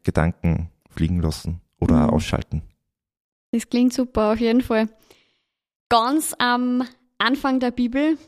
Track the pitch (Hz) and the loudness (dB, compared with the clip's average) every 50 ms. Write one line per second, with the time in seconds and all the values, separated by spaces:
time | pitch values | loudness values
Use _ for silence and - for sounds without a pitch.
0 | _ - - - 78 85 87 - - 87 82 - 85 85 - _ _ - - - | _ -2 0 0 0 0 -2 -2 0 0 0 0 -2 -6 -12 _ _ -16 -6 -4
1 | 80 80 90 87 85 82 80 - - - 82 85 - _ _ _ - - - 80 | -2 0 0 0 0 -2 -2 -4 -6 -8 -8 -8 -12 _ _ _ 0 2 2 2
2 | - - - - - - - - - - - - - - _ _ _ _ _ _ | 2 2 2 0 0 0 -4 -4 -4 -4 -6 -8 -8 -8 _ _ _ _ _ _
3 | _ _ _ _ _ _ _ _ _ _ - 233 - - - 240 247 254 247 - | _ _ _ _ _ _ _ _ _ _ -4 -4 -4 -2 0 2 2 2 2 0
4 | 254 247 - 220 220 214 220 220 240 226 226 247 247 - 233 220 220 220 - _ | -4 -2 0 0 0 2 0 0 0 2 2 2 2 2 0 0 0 -2 -4 _
5 | _ _ - _ _ _ _ _ _ _ _ _ _ _ _ _ _ _ 240 233 | _ _ -20 _ _ _ _ _ _ _ _ _ _ _ _ _ _ _ 2 2
6 | 226 247 285 320 294 - - - 240 247 240 247 247 247 247 247 254 240 - _ | 4 2 0 0 -2 -2 -4 -2 0 0 0 0 0 0 0 -2 -2 -4 -8 _
7 | _ _ _ _ 202 226 269 277 - 277 262 262 254 247 247 247 247 233 233 269 | _ _ _ _ -2 0 0 0 0 -2 0 0 0 -2 -2 -2 -2 -2 0 0
8 | 294 311 320 285 - | 0 0 0 -2 -6